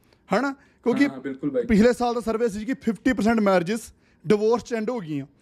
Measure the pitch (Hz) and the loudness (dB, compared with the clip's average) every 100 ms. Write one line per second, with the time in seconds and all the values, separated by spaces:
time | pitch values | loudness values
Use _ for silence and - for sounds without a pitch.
0 | _ _ - 196 277 269 _ _ 240 240 | _ _ -2 0 0 -6 _ _ -2 2
1 | 285 262 277 - 147 254 117 208 233 233 | 0 -2 -10 -8 -4 -2 2 4 4 4
2 | 247 240 220 220 240 196 214 262 - 208 | -2 -2 -4 -2 -2 -4 -8 -6 -4 -2
3 | - 226 208 226 202 185 170 226 - - | -2 0 2 2 4 2 2 -4 -8 -20
4 | _ _ 156 208 214 233 - 233 220 247 | _ _ 0 2 2 0 -2 -6 -4 -6
5 | 160 147 135 _ | -6 -8 -8 _